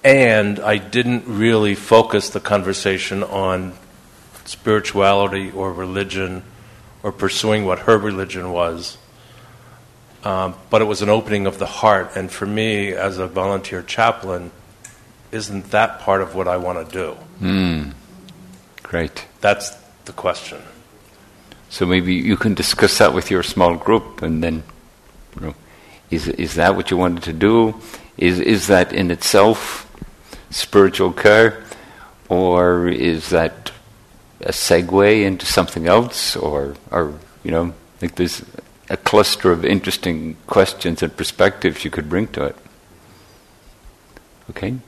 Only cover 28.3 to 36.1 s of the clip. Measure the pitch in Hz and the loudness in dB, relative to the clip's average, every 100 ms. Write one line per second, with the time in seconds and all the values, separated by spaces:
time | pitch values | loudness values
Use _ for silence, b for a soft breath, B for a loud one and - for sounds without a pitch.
28.3 | 90 - 107 - 95 90 - 92 85 - | 2 2 0 4 4 4 0 -2 -2 2
29.3 | 101 101 - - - - - - - B | 6 6 4 -4 -12 -16 -18 -20 -20 B
30.3 | B B - - 101 95 - 92 87 107 | B B -10 2 6 6 2 -2 4 6
31.3 | 107 113 - B B B B B _ - | 8 6 2 B B B B B _ -2
32.3 | 90 92 87 90 87 87 60 80 82 - | 0 2 4 4 2 0 0 -2 -2 0
33.3 | 85 80 - - - - - _ - _ | 0 0 -4 -16 -16 -20 -20 _ -20 _
34.3 | _ - - - 85 87 95 101 110 98 | _ -8 -6 2 2 4 4 6 6 2
35.3 | 92 - - 90 85 82 104 120 | -2 0 0 0 -2 4 4 4